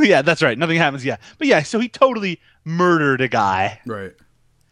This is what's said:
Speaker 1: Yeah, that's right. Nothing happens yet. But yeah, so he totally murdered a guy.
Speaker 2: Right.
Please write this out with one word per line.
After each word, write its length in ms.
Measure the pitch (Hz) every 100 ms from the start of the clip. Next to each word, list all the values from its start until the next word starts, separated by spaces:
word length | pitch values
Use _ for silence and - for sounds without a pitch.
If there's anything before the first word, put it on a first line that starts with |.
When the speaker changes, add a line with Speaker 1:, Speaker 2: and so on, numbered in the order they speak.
Speaker 1:
Yeah, 220 | 302 151
that's 180 | 147 160
right. 160 | 151 117
Nothing 200 | 165 165
happens 280 | 151 139
yet. 160 | 131 113 - -
But 120 | 277
yeah, 160 | 175
so 160 | 143 220
he 80 | 233
totally 520 | - 269 220 196 160 _ _
murdered 560 | 160 170 180 165 143 127
a 60 | 127
guy. 540 | 117 101 95 101 - 123
Speaker 2:
Right. 260 | 104 95 _ _ _ _ _ _